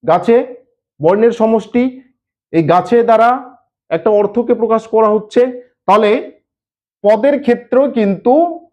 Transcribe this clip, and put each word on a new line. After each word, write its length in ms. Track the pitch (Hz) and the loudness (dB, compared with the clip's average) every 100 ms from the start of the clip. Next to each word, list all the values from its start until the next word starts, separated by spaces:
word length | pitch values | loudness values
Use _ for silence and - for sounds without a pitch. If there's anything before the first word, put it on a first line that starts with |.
গাছে 320 | 117 175 175 233 254 - _ _ _ _ | 0 0 2 0 0 -12 _ _ _ _
বর্ণের 340 | 151 202 233 233 | 0 2 0 0
সমষ্টি, 440 | 220 226 220 240 262 254 _ _ _ _ _ | -2 -2 -2 -4 -4 -6 _ _ _ _ _
এই 100 | 165 | -4
গাছে 340 | 151 170 - 240 | 0 0 2 0
দ্বারা 260 | 233 220 233 262 - _ _ _ _ | 2 2 2 0 -8 _ _ _ _
একটা 180 | 165 220 | -4 0
অর্থকে 420 | 208 202 220 233 240 | 0 0 -2 -2 -2
প্রকাশ 280 | 226 226 220 | 0 -2 -2
করা 220 | 214 220 214 | 0 2 0
হচ্ছে। 260 | 214 - 254 247 - _ - | -2 -2 -2 -4 -18 _ 0
তাহলে 260 | 208 208 240 - _ _ _ _ _ _ _ | 2 2 -2 -6 _ _ _ _ _ _ _
পদের 320 | 202 214 269 285 | 0 2 2 0
ক্ষেত্রেও 440 | - 240 - 254 277 233 | 0 -2 0 0 0 0
কিন্তু 360 | 202 190 240 277 339 330 - | -2 -2 0 2 0 -4 -18